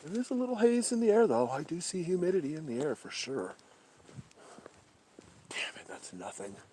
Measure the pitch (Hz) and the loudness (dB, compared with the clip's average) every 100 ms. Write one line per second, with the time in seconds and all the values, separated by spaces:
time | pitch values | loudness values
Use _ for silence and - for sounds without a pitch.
0 | 147 208 247 254 247 240 233 240 233 240 | -6 -4 -2 -2 -2 4 6 6 2 2
1 | 226 208 226 117 170 135 151 170 175 190 | 6 6 6 6 2 0 -4 -6 -4 -4
2 | 170 180 175 185 139 156 156 120 147 113 | -2 0 2 2 0 -6 -4 -2 -2 -4
3 | 101 - - 131 92 - - - - - | -6 -10 -6 -4 -6 -8 -20 -20 -20 -20
4 | - - - - - - - - _ _ | -20 -20 -20 -20 -20 -20 -20 -20 _ _
5 | _ - - - - - - - - - | _ -20 -20 -20 -14 -8 -8 -10 -16 -16
6 | - 92 92 - 101 98 - | -14 -12 -12 -10 -12 -14 -20